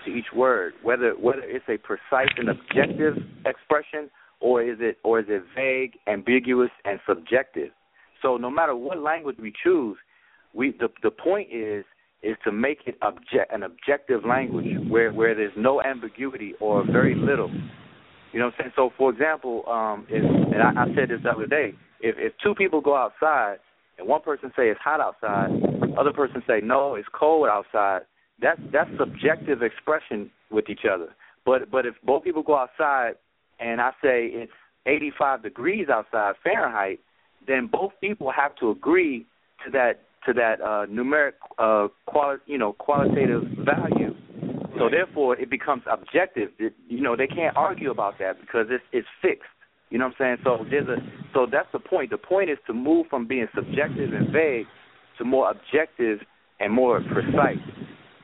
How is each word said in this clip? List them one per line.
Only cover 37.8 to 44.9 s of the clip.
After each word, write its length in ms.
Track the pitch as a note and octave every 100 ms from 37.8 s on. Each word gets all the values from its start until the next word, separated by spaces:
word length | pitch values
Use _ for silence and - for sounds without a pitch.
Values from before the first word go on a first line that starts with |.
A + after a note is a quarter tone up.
| G3 -
people 300 | G3 G#3+ C3+ C3+
have 200 | C#3+ -
to 120 | A#2
agree 560 | G#2 C3+ F3+ E3 A#2+ - _ _ - B2+
to 60 |
that, 300 | C3 A#2+ - _ _ -
to 60 |
that, 280 | A#2+ A#2 A2
uh, 240 | G#2+ G#2+ G2+
numeric, 460 | G#2+ B2+ D3+ C#3+ - - -
uh, 300 | A2+ G#2+ G#2 - -
quali-, 320 | D3+ C#3+ C#3 -
you 140 | C#3+
know, 140 | G#2+
qualitative 720 | - - C#3+ C#3 D3 C3 A#2 - - C#3
value. 480 | D3+ E3 - - - - - - - - -
So 120 | A#2